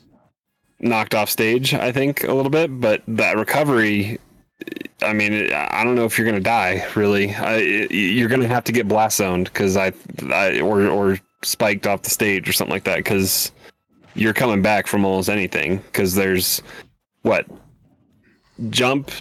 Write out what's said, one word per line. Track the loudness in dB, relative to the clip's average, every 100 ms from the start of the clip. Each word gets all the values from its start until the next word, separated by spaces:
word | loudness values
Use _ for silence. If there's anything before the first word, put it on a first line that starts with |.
| _ _ _ _ _ _ _ _
knocked | -2 -2 0
off | -2 -2
stage, | 0 2 2 0
I | 0 -2
think, | 0 -2 -2
a | -2
little | 0 2
bit, | 0 0 0
but | 0 0 -2
that | -2 0 0
recovery, | 0 0 2 2 4 2 -2 -6 _ _ _ _ -14 -14 -16 _
I | -4
mean, | 0 0 0 -2
I | -2 -4 -2
don't | 0
know | 2
if | 2 0
you're | 0
gonna | 0
die, | 0 2 0 -2 -2
really. | 0 2 2 0
I, | -2 -2 0 2 0 0
you're | 0 0 2 2
gonna | 2 2
have | 0
to | 0
get | 0 2
blast | 2 2 2
zoned, | 0 0 -2
'cause | 0 0 2
I, | 0 -4 -16 -12 -4
I, | 0 2 2
or, | 2 2 4
or | 4 2 0 _ _
spiked | -8 0 0 0 -2
off | -2
the | -2
stage | 0 2 0 0
or |
something | -2 -2
like | -2
that, | -2 -2 0
'cause | 0 0 -2 -4 -10 -20 _ _ _ -14
you're | -2 -2
coming | 2 2 2
back | 2 2 0
from | 0 2
almost | 0 0
anything, | -2 -2 -4 -2 -4 -4
'cause | -2 0
there's, | 2 2 0 0 -4 -8 -20 -20 _ _ _
what? | 0 0 -2 -14 -20 _ _ _ _ _ _ _ _ -10 -6
Jump, | 0 0 0 -4 -14